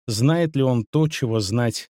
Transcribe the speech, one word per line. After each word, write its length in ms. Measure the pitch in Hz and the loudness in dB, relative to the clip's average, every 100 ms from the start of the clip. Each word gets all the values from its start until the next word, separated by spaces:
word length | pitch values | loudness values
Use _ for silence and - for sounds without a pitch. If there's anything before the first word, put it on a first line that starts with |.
| - | -8
знает 480 | 104 135 170 165 | 0 2 2 0
ли 80 | 139 | 0
он 220 | 131 123 104 | 2 0 0
то, 200 | 151 156 | 0 0
чего 320 | - 123 110 | -2 -2 -2
знать 480 | 95 117 120 - - | -2 0 -2 -4 -10